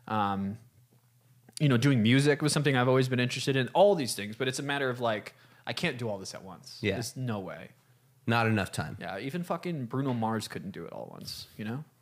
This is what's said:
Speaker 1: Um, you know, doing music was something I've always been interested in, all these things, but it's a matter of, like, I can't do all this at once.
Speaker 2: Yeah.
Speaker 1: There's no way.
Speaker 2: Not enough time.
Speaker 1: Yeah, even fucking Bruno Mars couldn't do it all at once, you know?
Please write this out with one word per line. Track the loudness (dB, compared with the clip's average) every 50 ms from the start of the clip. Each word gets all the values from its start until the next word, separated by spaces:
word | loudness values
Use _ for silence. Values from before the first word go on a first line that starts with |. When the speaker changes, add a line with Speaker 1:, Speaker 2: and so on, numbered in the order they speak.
| _ -4
Speaker 1:
Um, | -2 0 0 0 0 -2 -2 -4 -6 -8 -12 -20 _ _ _ _ _ _ _ _ _ _ _ _ _ _ _ -18 -4 0
you | 4 4
know, | 4 6
doing | 6 4 4 6 6
music | 6 6 6 6 6 4 4 2
was | 2 2
something | 2 2 4 4
I've | 4 4 6
always | 6 4 4 2
been | 2 0
interested | 0 0 -2 -2 -2 0 2
in, | 2 0 2
all | 4 6 6 6 6
these | 4 0 -4 -4
things, | -6 -6 -6 -6
but | -4 -2 -2
it's | -2 -2
a | -4
matter | -4 -2 -2 -2 -2
of, | -2 0
like, | 0 0 0 -2 -4 -8 -16 _ -20 -20 -20 -12 _
I | -8 -4
can't | -2 -2 -2 -2 -4
do | -4 -6
all | -6 -6
this | -8 -10 -12
at | -14 -14
once. | -16 -18 -18 -18 -20 -10 -4
Speaker 2:
Yeah. | -2 0 0
Speaker 1:
There's | 0 -4 -8 -8 -6
no | -6 -4 -4 -4
way. | -6 -8 -10 -12 -14 -16 -20 _ _ _ _ _ _ _ _ _ _ 0
Speaker 2:
Not | 2 2 4
enough | 4 2 2 0 -2 -4
time. | -6 -6 -6 -8 -10
Speaker 1:
Yeah, | -10 -8 -8 -8
even | -8 -8 -8 -6
fucking | -6 -6 -6 -6 -6 -6 -6 -6 -6
Bruno | -4 -4 -2 -2 -2 -2
Mars | -2 0 -2 -2 -2 -4 -6
couldn't | -8 -10 -10 -10
do | -10 -10 -12
it | -12 -12
all | -12 -12
at | -12 -14
once, | -14 -14 -14 -14 -14 -16 -14 -12 -10
you | -8
know? | -6 -6 -8 -8 -12 _ _